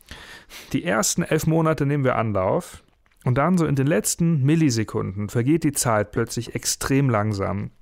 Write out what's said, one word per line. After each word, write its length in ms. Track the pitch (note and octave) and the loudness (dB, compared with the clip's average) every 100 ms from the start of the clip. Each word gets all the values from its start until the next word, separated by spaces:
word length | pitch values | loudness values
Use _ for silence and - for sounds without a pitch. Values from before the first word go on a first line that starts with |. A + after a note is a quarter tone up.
| - - - - - - - | -20 -20 -20 -20 -20 -20 -6
Die 100 | - | -4
ersten 380 | E3+ G#3+ G3 - | -2 0 0 -2
elf 240 | - D#3+ D#3 | 0 0 2
Monate 380 | D#3+ D#3+ D#3 | 2 2 0
nehmen 180 | C#3 D3 | 0 0
wir 140 | C3 - | 0 0
Anlauf 640 | A2+ G2 F#2+ A#2+ - - _ _ _ _ C3+ | 0 0 0 0 -4 -14 _ _ _ _ -2
und 100 | B2 | 2
dann 220 | D#3 F#3 | 2 2
so 80 | D#3 | 2
in 80 | C#3 | 2
den 100 | C3+ | 2
letzten 540 | F#3+ - - E3+ D#3+ | 0 0 0 0 2
Millisekunden 840 | C3+ E3 D#3 A2+ G#2 G#2+ G#2 F#2+ G#2 | 4 4 4 2 -2 -4 -4 -6 -4
vergeht 360 | A#2+ B2 E3 | -2 2 2
die 80 | D3+ | 0
Zeit 400 | - B2 G#2+ G#2 | -2 0 0 0
plötzlich 420 | - A2+ - - | -2 -4 -4 -8
extrem 560 | - - - - C#3 C#3 | -6 -6 -4 0 2 4
langsam. 600 | G#2+ G#2+ G2+ F#2+ G2 - - | 2 2 0 -2 -4 -8 -12